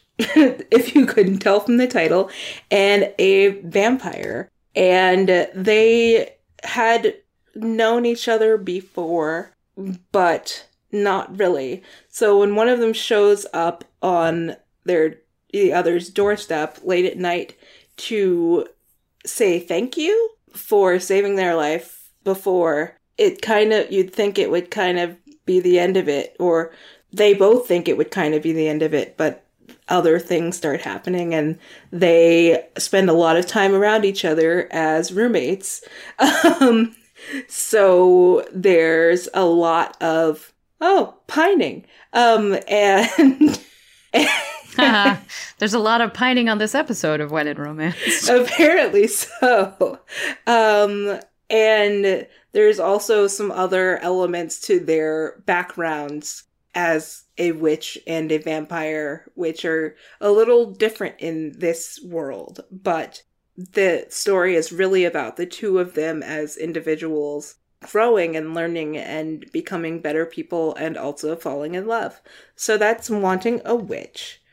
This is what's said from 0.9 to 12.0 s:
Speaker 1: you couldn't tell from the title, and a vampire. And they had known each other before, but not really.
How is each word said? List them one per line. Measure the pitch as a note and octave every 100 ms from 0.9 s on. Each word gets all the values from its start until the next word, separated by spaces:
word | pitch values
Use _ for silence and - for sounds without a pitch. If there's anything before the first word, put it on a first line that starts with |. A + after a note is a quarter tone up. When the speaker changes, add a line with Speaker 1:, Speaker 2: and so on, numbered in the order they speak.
| D4+
Speaker 1:
you | B3+
couldn't | - F#3+ F#3+
tell | G3+ G3+
from | G#3 A#3+
the | B3+
title, | A#3+ D#3+ F3 - - - - -
and | G3+ G3 G3+ G3 -
a | F#3+ G3 G3 G3
vampire. | E3+ G3 G#3+ B3+ F#3+ - G#2 A2+ F#3 _ _ -
And | F#3 F3+ F#3 F3+ F#3 F3+ -
they | F#3 F#3+ G#3+ A3+ A#3 A#3 A3+ - - _ _
had | - A#3+ A3+ A#3 A3 - _ _ _
known | G#3+ A3 A3+ A3 A#3 A#3+
each | A#3 -
other | A3 A3 A3
before, | F#3+ F3+ F#3+ - E3 E3+ D#3 E3 G#3 _ _ - F#3+ F#3 _
but | G3+ F3 D#3+ - - - _ _
not | G#3 G3+ F#3+ - F#3
really. | G3 D3 C3 F3+ - -